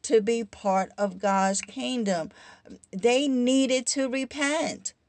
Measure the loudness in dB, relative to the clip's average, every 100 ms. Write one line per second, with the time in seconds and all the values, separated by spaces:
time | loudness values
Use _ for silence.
0 | 2 2 2 -2 -4 -6 0 0 -2 -2
1 | -4 -2 0 2 2 0 -6 -8 -6 -2
2 | -2 -2 -4 -12 -20 -20 -20 -20 -14 0
3 | 2 2 2 2 4 4 4 2 0 -2
4 | -2 -2 -6 -4 -2 0 -4 -6 -12 -14